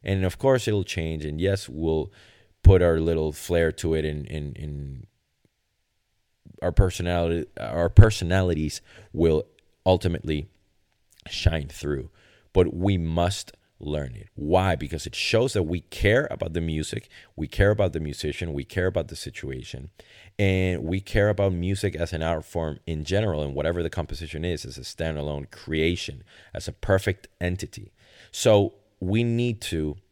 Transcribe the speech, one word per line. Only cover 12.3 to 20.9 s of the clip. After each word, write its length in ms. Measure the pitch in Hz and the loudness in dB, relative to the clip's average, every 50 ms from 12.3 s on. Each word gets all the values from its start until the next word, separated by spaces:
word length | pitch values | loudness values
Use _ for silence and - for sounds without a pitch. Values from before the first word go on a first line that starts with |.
| _ _ _ _ _ | _ _ _ _ _
But 200 | 95 90 85 - | 4 4 4 2
we 240 | 87 90 101 98 | -2 0 2 2
must 560 | 90 82 80 80 85 85 90 98 - - - - _ _ _ _ _ - | 2 0 0 0 2 0 0 0 -4 -10 -14 -18 _ _ _ _ _ -8
learn 320 | 73 73 76 71 65 60 | -6 -6 -6 -6 -8 -10
it. 140 | 53 52 - _ | -14 -18 -18 _
Why? 420 | - 71 73 85 92 92 95 87 | -10 -4 0 2 2 4 2 0
Because 300 | 71 73 71 - 78 - | -2 -4 -8 -8 -8 -10
it 80 | - - | -10 -8
shows 400 | - - - - 110 120 135 - | -6 -4 0 2 2 2 2 0
that 80 | 104 90 | -2 -2
we 180 | 78 87 87 | 0 -2 -6
care 480 | - _ - - - 101 107 127 147 - | -6 _ -8 0 2 4 4 4 2 -2
about 220 | - - 95 85 80 | -6 -6 -8 -4 -4
the 80 | 85 | -4
music, 480 | 82 82 80 78 76 - - - - _ - - - _ _ | -2 -2 -2 -4 -4 -6 -8 -10 -10 _ -20 -20 -20 _ _
we 140 | - 78 73 | -10 -8 -8
care 220 | - - 101 101 | 0 2 2 2
about 240 | 107 104 101 92 - | 4 2 0 0 0
the 60 | 82 | -4
musician, 520 | 78 76 71 - - 76 71 - 90 85 76 | -6 -6 -8 -6 -6 -6 -6 -6 -6 -6 -6
we 100 | 71 67 | -8 -8
care 240 | _ - 92 90 | _ -4 -2 -2
about 220 | 92 92 90 78 - | 0 -2 -2 -6 -6
the 80 | - | -10
situation, 720 | - - - - - - 69 65 64 64 - - 64 67 85 _ _ - _ - - - - _ - | -12 -12 -14 -14 -12 -12 -10 -10 -10 -12 -14 -16 -16 -16 -16 _ _ -20 _ -20 -20 -20 -20 _ 0
and 460 | 104 98 95 92 92 92 90 82 - | 2 2 2 2 2 0 0 -2 -2
we 160 | 80 | -4